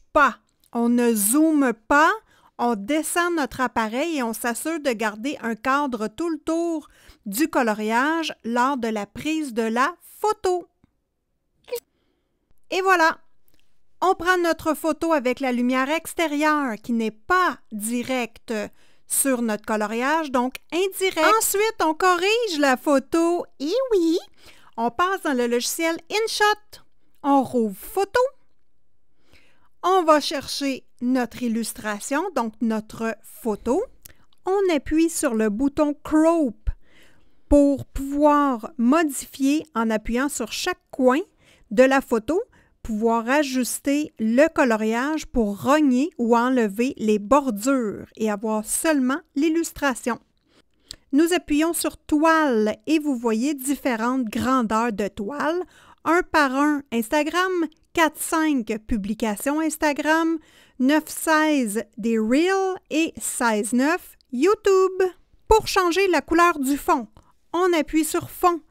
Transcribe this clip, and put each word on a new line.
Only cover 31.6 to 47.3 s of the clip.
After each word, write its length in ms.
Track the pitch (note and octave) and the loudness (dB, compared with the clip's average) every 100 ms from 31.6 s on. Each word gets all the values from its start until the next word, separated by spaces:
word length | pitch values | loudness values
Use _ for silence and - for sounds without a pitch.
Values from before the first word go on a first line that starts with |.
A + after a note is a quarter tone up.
| A3 - G#3+ G#3 - C#4 F#4+ C#4+ | -4 -8 -8 -8 -4 -4 -2 -4
donc 180 | A#3 - | -4 -4
notre 560 | A3+ A3 G#3+ - A3+ A3 | -2 -2 -6 -6 -6 -6
photo. 600 | - - A#3+ G3+ A#3+ D4+ B4+ - - - - - - | -14 -10 -6 -4 -2 -2 -2 -10 -20 -20 -20 -12 -2
On 260 | G4 F#4+ | 0 2
appuie 380 | D4+ - D#4 E4 | 0 0 0 2
sur 240 | - D4 | 0 -2
le 160 | A3 A3 | 0 0
bouton 440 | G#3 C#4 D4+ D4 C#4+ | 0 -2 0 0 -2
Crop 680 | - D#4 D#4+ E4+ C4+ - - - - - - - - - - | 0 4 4 4 0 -2 -6 -6 -14 -20 -20 -20 -20 -20 4
pour 360 | C#4+ C#4+ C#4 - | 6 6 2 -4
pouvoir 840 | - C#4 C#4+ D4 D4 C#4+ A#3+ G#3+ - | -10 -6 2 4 4 2 -2 -6 0
modifier 880 | A#3 D#4 D#4+ C4 - - C4+ D4+ - | 2 4 2 -2 -12 -2 0 0 -2
en 160 | A3 A3+ | -4 0
appuyant 380 | A3 A3 A#3 C#4+ | -2 -2 -2 -2
sur 240 | - A#3 | -4 -8
chaque 260 | - - F4+ _ | -6 -6 -6 _
coin 260 | - B3+ C4 G4+ _ _ _ _ | 0 2 2 -2 _ _ _ _
de 100 | G#3+ | 4
la 180 | C4 C4+ | 4 4
photo, 400 | - A#3 G#3+ E4+ A#4+ _ _ _ | 0 -4 -2 -4 -4 _ _ _
pouvoir 440 | - G#3+ A3+ A3+ A3+ | -8 -2 0 0 0
ajuster 840 | C#4+ C#4+ B3+ A#3 - - C#4+ D4+ - | 0 0 -2 -4 -4 -2 -2 -2 -4
le 260 | A3 A#3 D#4+ | 0 4 4
coloriage 720 | E4 C4 A3 A3 A#3 C4+ D#4 - | 4 2 2 0 -2 -2 -4 -4
pour 340 | B3+ G#3 G3+ | -2 -2 -2
rogner 500 | A#3+ D4+ D4 B3 D#4+ - | 2 4 4 2 0 -2
ou 200 | A#3 A#3 | 0 2
enlever 580 | B3 B3+ A3 G3 B3 - | 2 2 0 0 -4 -2
les 200 | G#3+ G#3+ | 0 0
bordures 880 | G3+ | 2